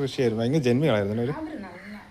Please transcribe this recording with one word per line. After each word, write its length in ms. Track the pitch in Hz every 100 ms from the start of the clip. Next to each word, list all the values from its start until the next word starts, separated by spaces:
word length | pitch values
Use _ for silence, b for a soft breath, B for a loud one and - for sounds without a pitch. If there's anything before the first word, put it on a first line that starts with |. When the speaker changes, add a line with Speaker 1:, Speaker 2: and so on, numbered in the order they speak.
Speaker 1:
കൃഷിയായിരുന്നു, 400 | 139 - 120 110
ഭയങ്കര 220 | 117 160 123
ജന്മികളായിരുന്നു 540 | 120 156 107 98 110
അവര്. 100 | 120 220
Speaker 2:
അവര് 180 | 311 - 190
നല്ല 280 | 180 196 208 -